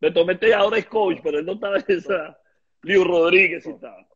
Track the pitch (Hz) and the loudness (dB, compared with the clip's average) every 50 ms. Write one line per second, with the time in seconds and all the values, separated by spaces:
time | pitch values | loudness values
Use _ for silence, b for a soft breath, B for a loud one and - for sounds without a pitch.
0 | - 156 156 170 170 175 185 180 214 220 208 202 202 202 220 220 - - - 220 | -2 0 2 2 2 2 0 2 2 2 4 4 4 2 2 -2 -2 -2 -2 0
1 | 208 185 165 - - 160 147 147 160 175 202 214 233 202 196 190 - - 196 170 | 0 0 -2 -2 -4 -4 -4 -2 -4 -4 -6 -6 -4 -4 -4 -2 0 -2 -2 -2
2 | - - 196 170 151 151 - _ _ _ _ _ _ _ _ _ - 160 196 190 | -2 -4 -4 -4 -4 -10 -16 _ _ _ _ _ _ _ _ _ -6 -2 -2 0
3 | 180 175 180 170 165 170 180 190 190 175 170 - - 165 139 - 135 120 101 92 | 0 0 0 2 2 4 4 4 2 2 -2 -8 -12 -14 -16 -16 -18 -20 -20 -20
4 | 98 _ _ | _ _ _